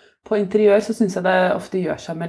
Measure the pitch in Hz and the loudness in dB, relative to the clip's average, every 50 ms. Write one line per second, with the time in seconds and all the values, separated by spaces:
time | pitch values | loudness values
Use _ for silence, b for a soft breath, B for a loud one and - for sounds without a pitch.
0 | b b b b _ - 220 208 208 180 190 214 214 208 202 214 214 - 220 - | b b b b _ -4 -2 -2 -2 0 2 4 4 6 4 4 2 -2 -2 0
1 | 233 190 185 190 175 185 185 185 185 180 - - 180 - - 185 180 156 151 - | 0 0 0 -2 -2 0 2 2 2 2 0 -2 -4 -6 -6 -4 -4 -4 -6 -8
2 | - - 165 160 170 | -8 -12 -10 -10 -8